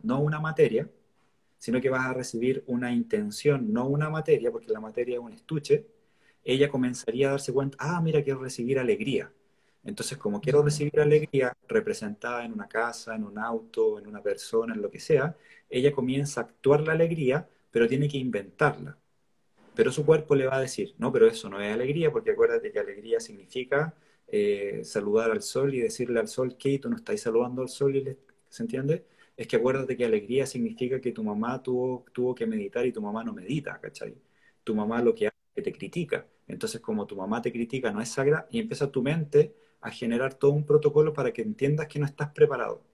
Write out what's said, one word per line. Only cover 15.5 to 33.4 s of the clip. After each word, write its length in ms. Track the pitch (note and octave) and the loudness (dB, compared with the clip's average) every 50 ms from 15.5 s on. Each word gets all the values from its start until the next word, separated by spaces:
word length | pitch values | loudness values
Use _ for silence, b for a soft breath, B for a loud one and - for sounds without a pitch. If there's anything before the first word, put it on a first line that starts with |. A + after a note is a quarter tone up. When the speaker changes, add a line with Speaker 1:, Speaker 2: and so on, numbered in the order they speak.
| B B B B | B B B B
Speaker 1:
ella 220 | C3 B2+ C3 C#3+ | -2 2 2 2
comienza 500 | C#3+ C3+ B2 B2+ C3 C#3+ C#3+ C#3+ - B2 | 2 2 -2 0 0 0 -2 -2 -4 -6
a 20 | A#2 | -8
actuar 360 | - _ _ - C3+ D3 D3+ | -8 _ _ 4 4 4 4
la 100 | D#3 D#3 D#3+ | 4 0 2
alegría, 540 | D#3+ E3 E3 E3 D#3+ C#3 B2 C3+ D#3 - b b b b b | 2 2 2 2 0 0 2 2 0 -2 b b b b b
pero 160 | - A#2 A#2 | 2 2 4
tiene 200 | A#2 C3+ C#3 D3 C#3+ | 4 4 2 0 0
que 80 | C#3+ | 0
inventarla. 800 | C3+ C3 B2 G#2 G2+ G2+ - - - D3+ C#3+ - - - - - _ _ _ _ _ _ _ _ _ _ _ _ _ _ _ - | -2 -4 -2 -4 -4 -6 -6 -2 2 2 2 2 -2 -12 -16 -16 _ _ _ _ _ _ _ _ _ _ _ _ _ _ _ 0
Pero 160 | - A2+ C3 | 2 2 2
su 140 | B2+ D#3 C#3+ | 2 0 4
cuerpo 300 | D3+ D#3+ D3+ D3+ - C#3+ | 6 4 4 6 2 2
le 100 | C3+ C3 | 2 4
va 100 | C3 C3+ | 2 0
a 40 | C3+ | 0
decir, 320 | C3 B2+ - - G2 - - - | -2 -2 -4 -6 -6 -6 -4 -4
"No, 120 | A2+ C3+ | -2 2
pero 160 | C3 A#2 A2 | 6 8 6
eso 220 | A2+ A2 - - G2+ | 6 6 2 -10 -8
no 100 | G2 G2+ | -6 -4
es 120 | G2+ G#2 A2 | -4 -2 -2
alegría, 380 | A#2+ B2+ C3+ D3 E3+ D#3+ D3+ | -2 -2 -2 0 2 0 2
porque 200 | - A2+ G#2+ A2 | 0 0 0 0
acuérdate 400 | G2+ G#2 A#2 A#2 A#2 A2+ G#2 G#2+ | 4 4 4 4 4 2 -2 -2
que 80 | - G#2 | -4 -4
alegría 400 | G2+ G2+ G2 G#2 G#2+ A2+ A2+ A2+ | -4 -4 -8 -12 -4 -2 -2 -2
significa, 720 | A2+ - G#2 G2 F#2+ - - B2+ B2 - C#3+ C#3+ D#3 E3 - b b b b b b | -2 -6 -16 -20 -18 -10 -8 -8 -4 0 0 0 0 -2 -6 b b b b b b
eh, 540 | - - G#2 G#2 G#2 G2+ G2+ G2+ G2+ G#2 G#2 - | -4 0 0 2 2 0 0 -2 -6 -6 -8 -8
saludar 480 | - - G#2+ G2+ G#2 G#2 A2 A2+ A2+ | -4 -4 -4 -2 2 2 2 2 2
al 100 | A2 G#2 | 0 -2
sol 320 | - - - C3 C3+ C#3 C3+ | -4 -4 -2 0 0 0 0
y 60 | B2 | 0
decirle 380 | A2+ A2 - - B2 A#2+ A#2 A2+ | -2 -2 -2 -4 -4 0 0 0
al 80 | A2 | 0
sol, 280 | A2+ - C3 C3 B2 B2 | -2 -2 -4 -4 -4 -4
¿qué? 220 | - - C#3 C#3 C3+ | -4 -2 -2 -2 0
¿Tú 100 | C3 A#2+ | -2 -4
no 60 | A#2 | -6
estás 220 | A2+ - - G#2+ G#2 | -6 -4 -6 -6 -4
saludando 400 | - A#2 A2 A#2 B2 B2 B2+ B2+ | -2 0 2 2 0 0 -4 -6
al 80 | B2+ B2+ | -6 -6
sol?". 260 | - - C#3 C#3 C#3 | -4 -2 0 0 0
Y 80 | C3+ C3+ | 0 -2
le, 140 | C3+ C3 - _ _ _ _ _ _ | -4 -10 -12 _ _ _ _ _ _
¿se 140 | - - A#2 | -10 -8 -8
entiende? 420 | A2+ C3 C3 C3+ C#3+ E3 F3 b b b b b b b | -6 -4 -4 -2 -2 -2 -2 b b b b b b b
"Es 100 | - A#2 | -12 -6
que 80 | - - | 0 0
acuérdate 400 | A2 A#2+ C3 C3 C3+ C3 C3 B2 | 2 4 4 2 0 -2 -2 -2
que 80 | A#2 A#2+ | 0 2
alegría 400 | A2+ A2 G#2 G2+ G2+ B2 C3+ C3 | 2 2 0 0 0 0 0 0
significa 560 | C3 - B2 A#2 A2 A2+ - B2+ B2 C3 B2+ | 0 -2 -4 -4 -4 -2 -4 -2 -2 -2 -2
que 100 | C3 B2 | -2 -4
tu 120 | A2 A2+ A2 | -4 -4 -4
mamá 380 | G#2 G#2 G#2+ A2+ A#2+ C3 C3 C3 | -4 -2 -2 -2 -4 -4 -4 -4
tuvo, 420 | B2+ B2+ B2 B2+ B2+ B2+ A#2+ - _ - | -2 -2 0 0 -2 -4 -6 -10 _ -4
tuvo 220 | B2 B2 B2+ B2 | -2 -2 -2 0
que 100 | - A#2 | -2 -4
meditar 400 | A2+ A2 G#2+ G2 G2 - A#2+ B2 | -2 -2 -4 -4 -4 -2 -2 -2
y 60 | B2+ - | -2 -2
tu 80 | A2 | -4
mamá 220 | G#2 G#2+ G#2+ A2+ A#2 | -6 -6 -6 -6 -6
no 100 | A2+ G#2 | -6 -8
medita, 460 | - | -10